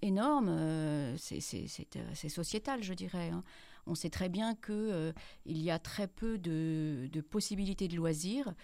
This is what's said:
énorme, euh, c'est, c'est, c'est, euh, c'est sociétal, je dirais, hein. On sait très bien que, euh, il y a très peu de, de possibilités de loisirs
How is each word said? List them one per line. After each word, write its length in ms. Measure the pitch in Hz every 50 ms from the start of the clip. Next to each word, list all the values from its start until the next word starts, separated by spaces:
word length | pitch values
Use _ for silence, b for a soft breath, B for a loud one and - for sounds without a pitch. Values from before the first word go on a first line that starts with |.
énorme, 460 | - 202 190 196 226 285 302 285 233 185
euh, 680 | 165 160 160 156 160 156 156 156 151 151 147 123 123 160
c'est, 240 | - - - -
c'est, 260 | 143 - - 95 - -
c'est, 300 | - - - - - -
euh, 120 | 175 - -
c'est 160 | - - 151
sociétal, 540 | - 170 165 - - 214 214 277 269 247 208
je 100 | 185 185
dirais, 380 | 180 190 175 - 180 170 165 165
hein. 100 | 175 - B B B B B B B B -
On 80 | 165
sait 140 | - - 170
très 180 | - - 185 185
bien 240 | 175 202 220 226 226
que, 180 | 220 - - 208
euh, 400 | 214 220 220 196 165 156 160 156 B B B B B B -
il 120 | 160 156 156
y 80 | 170
a 80 | 165 160
très 280 | - - - - 208 190
peu 300 | - - 220 226 226 208
de, 720 | 170 170 160 156 160 160 160 156 156 156 147 123 127 135
de 100 | 160 156
possibilités 680 | 151 - - 208 202 - 208 196 202 196 196 - 196 170
de 80 | 175
loisirs 580 | 170 165 165 156 151 175 185 226 277 277 220 160 B